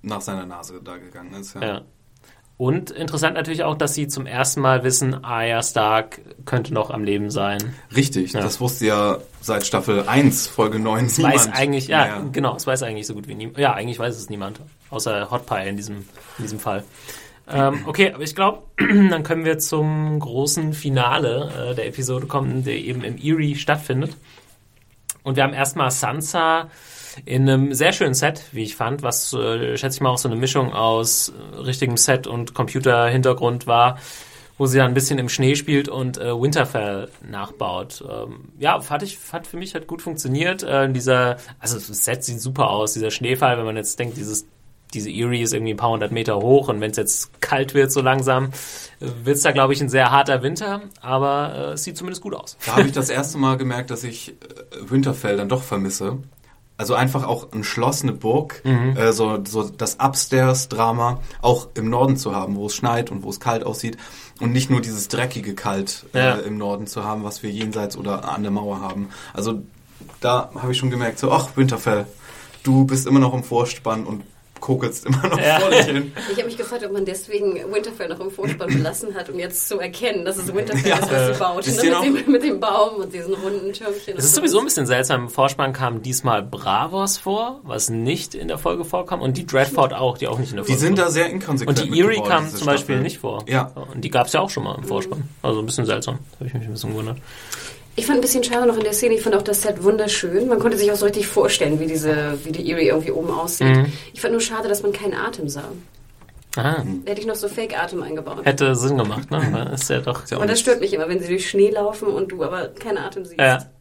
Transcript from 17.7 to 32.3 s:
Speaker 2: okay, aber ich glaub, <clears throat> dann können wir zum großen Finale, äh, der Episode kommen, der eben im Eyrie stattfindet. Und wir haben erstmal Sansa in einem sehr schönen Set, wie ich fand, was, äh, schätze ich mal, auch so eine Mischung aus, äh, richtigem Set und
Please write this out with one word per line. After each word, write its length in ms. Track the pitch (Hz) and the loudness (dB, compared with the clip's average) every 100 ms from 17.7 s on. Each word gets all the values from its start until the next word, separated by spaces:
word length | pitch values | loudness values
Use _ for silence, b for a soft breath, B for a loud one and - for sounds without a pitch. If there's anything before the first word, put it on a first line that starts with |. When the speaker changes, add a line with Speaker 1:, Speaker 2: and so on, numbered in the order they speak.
| 139 156 | 0 -4
Speaker 2:
okay, 260 | 151 190 | 2 2
aber 100 | 131 | 2
ich 140 | 151 190 | -8 0
glaub, 320 | 196 208 - | 0 0 -10
<clears throat> 60 | - | -2
dann 440 | 202 202 196 165 | 4 6 6 4
können 200 | 151 165 160 | 0 0 0
wir 120 | 156 | 0
zum 640 | - 156 156 156 151 151 | 0 0 0 0 0 -2
großen 520 | 143 120 143 156 156 | -2 -2 0 0 -2
Finale, 960 | 151 147 135 123 143 131 123 147 - 123 | -2 0 2 4 2 2 0 -4 -6 -6
äh, 40 | |
der 140 | 127 - | -4 -4
Episode 380 | - 127 127 139 | -4 -4 -4 -2
kommen, 360 | 139 135 127 | -2 0 -2
der 140 | 127 113 | -2 -4
eben 260 | - 123 | -4 -6
im 140 | 113 120 | -6 -4
Eyrie 400 | 139 160 147 143 | 0 2 0 -2
stattfindet. 600 | - 151 - 131 156 - b b b b _ _ _ _ - - | 0 -2 0 -2 -2 -8 b b b b _ _ _ _ -14 -10
Und 120 | 135 131 | -2 2
wir 60 | |
haben 100 | 139 | 2
erstmal 360 | 135 139 160 131 | 2 -2 2 0
Sansa 800 | 127 110 143 156 175 160 160 160 B B B B B | 0 -2 -2 -2 0 4 2 0 B B B B B
in 240 | - 127 135 | -2 2 6
einem 240 | 131 139 | 6 4
sehr 180 | 131 165 | 4 2
schönen 220 | 185 160 | 4 0
Set, 300 | 127 147 151 - | 2 0 -2 -12
wie 100 | 127 | -8
ich 140 | 107 - | -8 -4
fand, 260 | 117 139 | -4 -2
was, 300 | 127 - - | -4 -2 -4
äh, 440 | 123 113 117 123 120 | -2 -2 -2 -2 -4
schätze 200 | 135 135 | -4 0
ich 40 | |
mal, 100 | 135 | 0
auch 80 | 123 | 0
so 100 | 127 | -2
eine 80 | 113 | -2
Mischung 360 | 131 143 127 | 0 0 0
aus, 580 | 98 113 113 113 - - | 2 2 2 2 0 -2
äh, 260 | - - - | -8 -16 -8
richtigem 380 | 131 127 127 117 | -6 -2 0 2
Set 320 | - 127 | 4 2
und 260 | 131 | 0